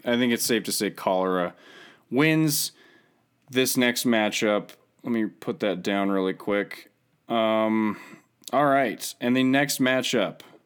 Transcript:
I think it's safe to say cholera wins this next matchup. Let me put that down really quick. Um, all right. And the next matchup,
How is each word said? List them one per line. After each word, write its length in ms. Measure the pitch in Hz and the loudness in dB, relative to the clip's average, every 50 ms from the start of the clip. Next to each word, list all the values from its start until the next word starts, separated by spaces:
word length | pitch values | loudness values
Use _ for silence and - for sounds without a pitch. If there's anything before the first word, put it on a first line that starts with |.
| - | -4
I 100 | 120 120 | -2 0
think 140 | 120 127 120 | 2 2 2
it's 140 | 117 110 - | 0 0 0
safe 180 | - 120 107 90 | 0 0 0 -2
to 60 | 104 | -2
say 200 | - - 107 95 | -2 -2 -2 -4
cholera 640 | - - - 101 95 92 92 92 92 92 87 87 - - - - - - - - - _ _ - | -4 -4 -2 0 0 2 0 0 0 0 -2 -4 -6 -12 -20 -20 -20 -20 -20 -20 -20 _ _ -4
wins 640 | 117 131 151 160 156 156 156 156 147 - - - - _ - _ _ _ _ _ _ _ _ _ _ _ _ - | 0 2 4 4 4 2 2 2 0 -2 -4 -6 -8 _ -20 _ _ _ _ _ _ _ _ _ _ _ _ -4
this 260 | 123 131 131 127 - | -2 0 0 2 2
next 300 | 131 123 120 120 - - | 2 2 2 0 0 0
matchup. 640 | 127 117 110 107 104 104 - 113 107 104 101 95 - - - _ _ _ _ | 2 2 2 2 0 0 0 0 2 0 0 -2 -6 -14 -20 _ _ _ _
Let 120 | - 123 117 | -6 -4 -2
me 120 | 113 107 | -2 -2
put 360 | 98 - - - 127 104 - | -4 -6 -8 -8 -8 -6 -2
that 200 | 113 104 90 90 | -2 -2 -2 -2
down 300 | 90 104 101 98 98 98 | -2 -2 0 0 0 0
really 220 | 98 95 95 95 92 | 0 0 0 -2 -2
quick. 580 | - - 107 101 101 98 - - - - - _ _ _ _ _ _ _ | -4 -2 0 0 0 0 -4 -8 -16 -20 -20 _ _ _ _ _ _ _
Um, 720 | - 120 113 110 110 110 110 110 107 110 110 107 107 104 - - - - - _ _ _ _ - - 120 | -4 -2 0 2 2 2 2 2 2 2 0 0 -2 -4 -6 -12 -20 -20 -20 _ _ _ _ -8 -4 0
all 120 | 135 147 | 2 2
right. 500 | 139 135 139 135 110 87 - - - - - | 4 4 2 2 0 -2 -6 -10 -12 -8 -4
And 160 | 123 120 127 | -2 0 2
the 80 | 131 131 | 2 2
next 360 | 131 131 139 143 139 - - | 2 2 2 0 0 0 0
matchup, 600 | 131 127 131 131 127 - - 113 95 82 78 - - - - - _ | 0 2 2 0 0 0 0 0 0 -2 -4 -8 -18 -20 -20 -20 _